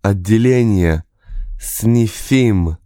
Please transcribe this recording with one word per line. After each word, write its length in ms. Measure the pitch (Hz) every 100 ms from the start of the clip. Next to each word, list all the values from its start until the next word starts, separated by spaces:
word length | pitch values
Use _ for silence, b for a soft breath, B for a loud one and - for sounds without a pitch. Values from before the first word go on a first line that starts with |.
| 101
отделение. 920 | 98 90 113 127 127 117 98 85 80 - b b b b b
סניפים. 1080 | - - 107 120 110 - - 135 120 98 85 80